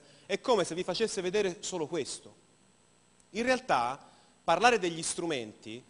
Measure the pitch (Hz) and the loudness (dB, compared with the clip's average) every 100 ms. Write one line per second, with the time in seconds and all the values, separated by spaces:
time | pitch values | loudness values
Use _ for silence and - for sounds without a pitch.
0 | - - - 190 - 220 165 165 180 175 | -14 -16 -6 -4 2 2 2 -2 -4 -2
1 | 220 - 180 208 190 170 - 180 147 170 | -2 -2 -2 0 -2 -4 -8 -6 -4 -4
2 | 120 - 104 107 _ _ _ _ _ _ | -6 -10 -16 -20 _ _ _ _ _ _
3 | _ _ _ 202 240 254 247 139 120 139 | _ _ _ -2 0 2 2 2 2 -4
4 | - - _ _ - 165 240 226 180 165 | -14 -20 _ _ 2 6 6 6 0 -4
5 | 160 - 170 139 110 101 110 117 | -6 -4 -4 -4 -6 -12 -14 -16